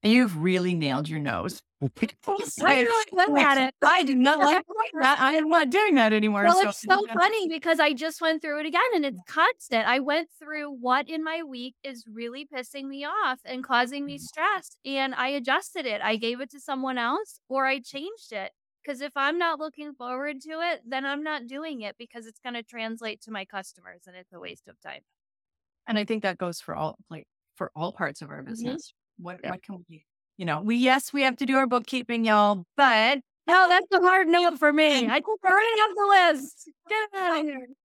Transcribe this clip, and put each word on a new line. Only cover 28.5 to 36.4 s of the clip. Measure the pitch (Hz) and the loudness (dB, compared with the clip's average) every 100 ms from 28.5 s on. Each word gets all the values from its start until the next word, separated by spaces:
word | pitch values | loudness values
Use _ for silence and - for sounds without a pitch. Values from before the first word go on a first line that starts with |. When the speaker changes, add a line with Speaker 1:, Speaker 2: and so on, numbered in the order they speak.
Speaker 1:
business. | 226 240 302 - _ _ _ | -10 -8 -8 -12 _ _ _
What, | 175 180 | -16 -12
Speaker 2:
Yeah. | 147 | -10
Speaker 1:
what | - | -10
can | _ 190 175 | _ -18 -18
we, | 160 _ _ _ _ | -20 _ _ _ _
you | 175 | -4
know, | 151 | -4
we, | 208 240 | 0 2
yes, | 254 262 - | 4 2 0
we | 285 | -2
have | 262 247 | -2 -2
to | 254 | 0
do | 269 | 0
our | 262 | 2
bookkeeping, | 247 - 262 240 233 | -2 -2 -8 -4 -2
y'all, | 226 214 208 202 175 - | 2 4 4 2 -4 2
but | 277 220 220 277 - _ - | 4 4 2 0 -4 _ 2
Speaker 3:
No, | 359 370 | 6 6
that's | 359 370 | 6 4
a | 381 | 4
hard | 359 381 339 | 6 4 4
no | 349 349 320 | 4 4 4
for | 302 | 2
me. | 294 311 277 226 | 4 4 4 2
I | 269 | 0
think | 302 | -2
we're | 440 381 | -2 4
running | 381 453 440 | 4 4 2
off | 427 | 0
the | 381 403 392 349 | 2 4 6 6
list. | 302 | 2